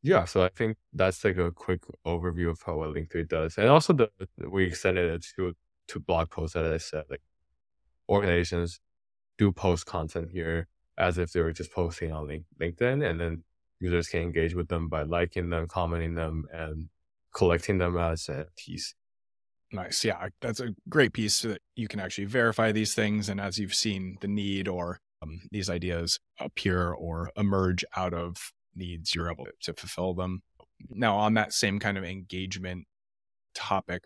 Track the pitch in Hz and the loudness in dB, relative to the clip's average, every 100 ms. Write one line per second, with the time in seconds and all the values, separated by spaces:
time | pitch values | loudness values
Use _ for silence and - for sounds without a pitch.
0 | 135 175 87 - 92 - 113 110 _ - | 6 4 6 4 4 2 -2 -2 _ 2
1 | 95 92 110 90 87 87 - 90 - - | 2 4 2 2 0 -2 -4 -4 -4 -10
2 | 80 85 87 85 85 80 - 78 78 76 | -4 -2 0 0 0 -2 -4 -4 -2 -4
3 | 80 85 80 80 80 - 110 147 - 151 | -4 -4 -2 0 0 4 8 8 8 4
4 | 110 _ 95 - - 98 92 82 95 92 | 4 _ -16 -10 -6 0 0 2 0 2
5 | 87 82 - - 92 85 _ _ - - | 0 -2 -8 -4 -4 -4 _ _ -12 -10
6 | - 85 82 - 82 85 80 80 - 78 | 0 0 0 -2 -4 -2 0 -2 -4 -8
7 | 76 69 _ _ _ _ _ _ _ _ | -8 -12 _ _ _ _ _ _ _ _
8 | _ 101 101 87 87 87 87 - _ _ | _ 2 4 2 2 -2 -2 -6 _ _
9 | _ _ _ - 104 92 95 85 - 87 | _ _ _ 2 2 4 2 2 0 -6
10 | 80 87 85 87 82 82 82 _ _ - | -4 -4 -6 -6 -2 -2 -4 _ _ 0
11 | 92 85 85 87 80 80 78 - 85 80 | 2 2 0 2 0 0 -6 -2 -2 -2
12 | 82 78 73 78 82 _ 85 85 120 135 | -6 -6 -6 -8 -12 _ -6 0 0 2
13 | 135 82 85 85 - _ _ _ 90 87 | 0 0 -2 -4 -10 _ _ _ 0 0
14 | 85 90 85 82 82 87 85 85 82 80 | 0 -2 -2 2 0 0 -2 -2 0 -2
15 | 76 85 87 - 85 85 82 - 85 85 | 0 0 0 -2 -2 -2 -2 -2 -2 -2
16 | 82 82 80 80 76 82 80 78 80 _ | -2 -2 -4 -4 -6 -8 -8 -8 -10 _
17 | _ _ _ - 92 85 - 98 90 87 | _ _ _ 2 4 4 2 2 2 2
18 | 85 80 - 69 80 - - 85 - - | 0 -2 -4 -8 -10 -14 -14 -10 -10 -12
19 | _ _ _ _ _ _ _ 101 92 - | _ _ _ _ _ _ _ -10 -4 -2
20 | 113 87 95 - 123 113 120 101 - 156 | 0 -2 -6 -6 -6 -4 -6 -8 0 4
21 | 131 - 107 - 117 101 _ - 110 107 | 6 4 0 2 0 -6 _ -8 -6 -4
22 | 92 - 101 127 117 110 113 107 107 - | -6 -4 -2 4 4 6 4 4 2 2
23 | 107 104 101 101 98 98 98 - 113 98 | 2 2 0 -2 -4 -4 -2 0 0 -2
24 | 92 98 101 104 101 98 95 90 87 90 | -4 -6 -2 -2 0 -2 -2 -2 -4 -6
25 | _ _ 78 82 - 104 92 87 90 85 | _ _ -12 -12 -8 -6 -2 -2 -2 -2
26 | 85 - _ - - - 98 90 87 - | 0 -2 _ -10 -8 -2 2 2 2 -2
27 | 85 82 92 - 104 98 92 90 - - | -6 -4 -6 0 2 4 4 2 -2 -4
28 | 92 85 87 85 - _ _ - 90 85 | -2 -2 -6 -8 -14 _ _ -12 -10 -8
29 | 80 85 85 78 64 - - 80 - - | -4 -2 -2 -6 -10 -12 -10 -10 -10 -4
30 | 92 90 92 92 _ _ - _ - - | -2 -2 -2 -4 _ _ -20 _ -16 0
31 | 113 101 107 113 107 - 107 101 104 98 | 2 4 4 4 2 0 0 2 0 -2
32 | 90 95 92 92 95 92 92 90 - _ | -4 -10 -8 -8 -6 -6 -8 -10 -12 _
33 | _ _ _ _ _ - - 98 - 90 | _ _ _ _ _ -12 -2 -2 0 -8